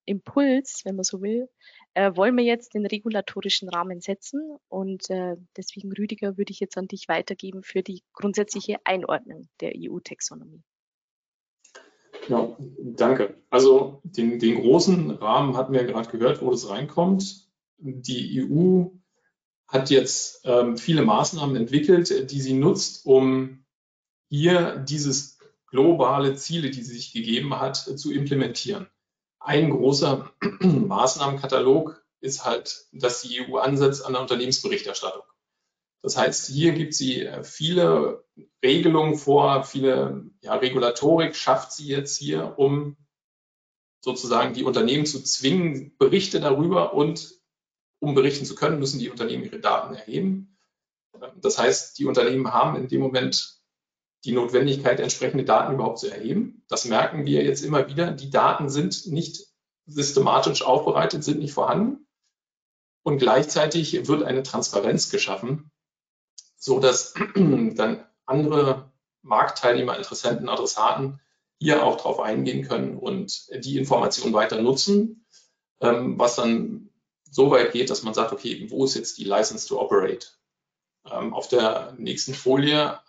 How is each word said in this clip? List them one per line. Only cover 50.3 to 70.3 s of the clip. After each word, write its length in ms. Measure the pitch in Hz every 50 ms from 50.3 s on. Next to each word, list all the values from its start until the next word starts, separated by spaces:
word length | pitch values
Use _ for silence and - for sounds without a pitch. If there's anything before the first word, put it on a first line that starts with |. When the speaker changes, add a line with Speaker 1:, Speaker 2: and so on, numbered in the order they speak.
| 190 196 - - _ _ _ _ _ _ _ _ _ _ _ _ _ 113 120 120 -
Speaker 2:
Das 220 | - - 131 - -
heißt, 400 | 117 120 117 - - - - -
die 60 | 139
Unternehmen 480 | 135 127 165 165 131 131 135 131 113 -
haben 240 | - 139 151 151
in 120 | 139 131 -
dem 120 | 135 135
Moment 540 | 135 131 127 127 131 131 - - - - - _ _ _ _ _ _ _ _ _ _ _ _ _ -
die 80 | 131 117
Notwendigkeit, 680 | 123 117 120 127 135 143 143 135 139 - - - -
entsprechende 440 | - - - - - 123 - 135 -
Daten 300 | - 131 131 - 147 139
überhaupt 240 | 131 113 - - -
zu 100 | - -
erheben. 560 | - 101 110 113 - 202 - - - - _ _
Das 180 | - - -
merken 400 | 120 110 120 - - 175 151 143
wir 180 | 139 143 143 143
jetzt 180 | 143 135 - -
immer 260 | 147 151 139 135 135
wieder. 220 | - - - -
Die 200 | - - - -
Daten 400 | - 113 117 147 - - 151 135
sind 360 | 135 147 170 190 - - -
nicht 400 | 196 139 139 117 - - - - _ _ _ _ _ _ _ _
systematisch 760 | - 147 143 139 - - 135 131 - 113 135 - 160 135 - -
aufbereitet, 600 | 131 127 - - - - - 80 - - - -
sind 180 | - - -
nicht 120 | - - -
vorhanden. 540 | - 85 - - 170 214 262 294 - - _ _ _ _ _ _ _ _ _ _ _ _ _ _ _ _ _ _ _ _
Und 160 | 160 147 135
gleichzeitig 920 | 131 113 110 - - - - 165 156 156 156 170 151 139 - - - -
wird 140 | 151 151 147
eine 200 | - 127 131 135
Transparenz 680 | - - 113 113 - - 104 98 110 131 - - -
geschaffen, 600 | - 101 - - 98 - - 123 143 156 - - _ _ _ _ _ _ _ _ _ _ _ _ _ - - _ _
so 240 | _ - 135 131 131
dass 320 | 139 127 127 - - - - 165 202
<clears throat> 100 | - -
dann 720 | 202 185 151 131 120 113 110 - - 220 233 - - - _ _ _ _
andere 640 | - 131 151 151 151 156 147 143 135 127 - - - _ _ _ _ _ _
Marktteilnehmer, 760 | _ - 107 - - - - - - 123 123 127 127 123 123 110
Interessenten, 500 | - - 117 - - 120